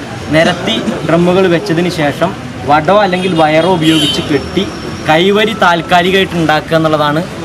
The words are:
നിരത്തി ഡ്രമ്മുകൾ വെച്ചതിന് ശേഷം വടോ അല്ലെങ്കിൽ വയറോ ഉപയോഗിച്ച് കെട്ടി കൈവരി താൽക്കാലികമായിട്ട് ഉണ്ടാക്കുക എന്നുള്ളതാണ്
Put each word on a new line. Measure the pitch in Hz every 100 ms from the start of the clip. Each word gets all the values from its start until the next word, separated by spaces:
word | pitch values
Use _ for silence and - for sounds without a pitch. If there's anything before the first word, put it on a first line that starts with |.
| - - -
നിരത്തി | 151 170 170 196 226 - 170 -
ഡ്രമ്മുകൾ | 170 175 180 190
വെച്ചതിന് | 170 - 165 180
ശേഷം | - 147 135 170 - - - 139
വടോ | 151 151 208
അല്ലെങ്കിൽ | 196 180 185
വയറോ | 165 156 156 170
ഉപയോഗിച്ച് | 180 156 160 151 -
കെട്ടി | 160 139 - - 202 - - - -
കൈവരി | 160 185 202 214
താൽക്കാലികമായിട്ട് | 226 180 170 160 180 175 190 175
ഉണ്ടാക്കുക | 170 156 151 139 160
എന്നുള്ളതാണ് | 160 151 147 151 185 156